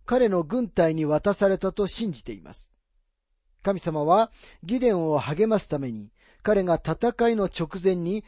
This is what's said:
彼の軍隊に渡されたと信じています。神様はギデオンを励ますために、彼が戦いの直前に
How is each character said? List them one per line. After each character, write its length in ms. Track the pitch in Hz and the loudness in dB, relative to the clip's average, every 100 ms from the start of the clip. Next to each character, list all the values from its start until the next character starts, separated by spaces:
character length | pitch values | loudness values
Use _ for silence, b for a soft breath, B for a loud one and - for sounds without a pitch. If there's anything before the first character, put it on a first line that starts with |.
| - | -2
彼 220 | 247 233 | 2 2
の 140 | 180 | 2
軍 260 | 151 240 220 | 0 -4 -2
隊 260 | - 165 | 2 2
に 100 | 160 | 2
渡 300 | 151 151 202 | 0 0 0
さ 140 | 196 196 | 2 2
れ 100 | 190 | 2
た 140 | 190 | -2
と 140 | 185 196 | -2 -4
信 260 | - 220 | -2 -6
じ 120 | 131 | -8
て 80 | 117 | -12
い 80 | 101 | -16
ま 120 | 82 | -16
す。 160 | - - _ _ _ _ _ _ _ _ _ | -20 -20 _ _ _ _ _ _ _ _ _
神 180 | 196 190 | -4 -4
様 240 | 175 156 | -4 -2
は 260 | 147 196 226 B B B | 2 4 2 B B B
ギ 160 | 165 247 | -6 0
デ 120 | 240 | 2
オ 60 | 190 | 2
ン 120 | 160 | 2
を 80 | 147 | 0
励 300 | 120 151 220 | 0 0 2
ま 100 | 208 | 2
す 100 | - | -2
た 100 | 143 | -6
め 120 | 135 | -6
に、 200 | 110 104 _ b b | -8 -14 _ b b
彼 200 | - 202 | 0 2
が 140 | 180 160 | 2 0
戦 540 | - 160 240 - 233 | 0 -2 -2 2 0
い 60 | 226 | 2
の 80 | |
直 240 | 190 - 165 190 | -2 -4 -8 -2
前 140 | 185 180 | 0 0
に 280 | 170 214 | -2 -6